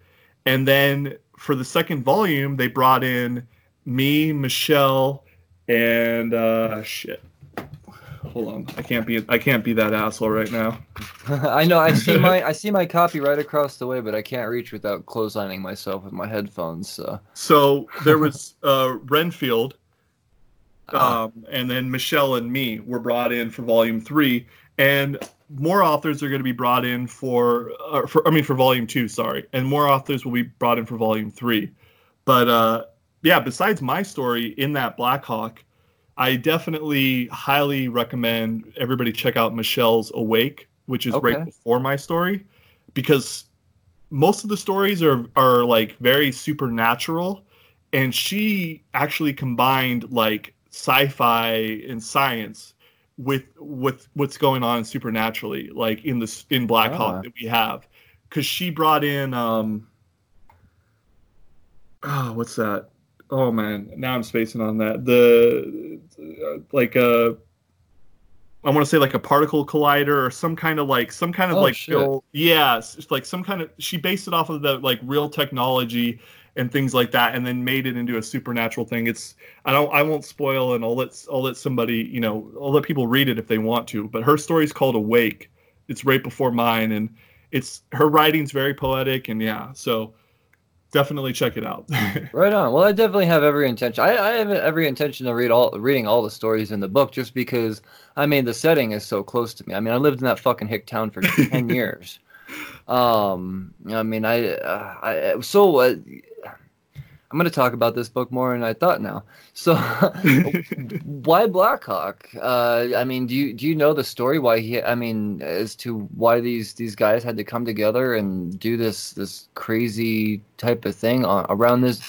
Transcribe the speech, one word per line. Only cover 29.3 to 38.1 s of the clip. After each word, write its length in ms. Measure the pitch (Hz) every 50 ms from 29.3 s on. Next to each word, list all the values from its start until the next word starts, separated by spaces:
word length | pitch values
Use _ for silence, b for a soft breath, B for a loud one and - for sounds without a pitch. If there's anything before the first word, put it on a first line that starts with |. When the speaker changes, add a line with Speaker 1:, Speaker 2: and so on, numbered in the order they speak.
| 131 139 - - -
Speaker 1:
and 120 | 131 127
more 220 | 135 143 147 147 143
authors 360 | 139 135 135 - 143 123 -
will 60 | 131 120
be 100 | 123 120
brought 340 | 123 - - 123 120 120 117
in 80 | 113
for 100 | - 123 113
volume 340 | 113 110 110 110 107 107
three. 400 | - - 123 120 117 104 - - - b b b b b b b b b b
But, 220 | - 131 123 120 120
uh, 380 | 117 117 113 113 113 113 - - _ _ _ _ _ _ -
yeah, 160 | 156 175 147
besides 420 | 127 135 123 - 180 214 214 165
my 220 | 143 123 143 175 202
story 460 | 196 - 147 131 123 120 117 117 113 - -
in 140 | 135 147 147
that 220 | 139 123 113 -
Blackhawk, 680 | - 120 123 131 139 - - 120 110 110 110 - - _ _ _ _ _ _ _ _ _ _ - -
I 180 | 127 131 131
definitely 880 | 127 113 156 160 165 160 165 160 151 156 151 147 139 135 131 131 127 123 117
highly 600 | - - - 139 139 147 143 143 143 135 131 123
recommend 840 | 117 120 117 117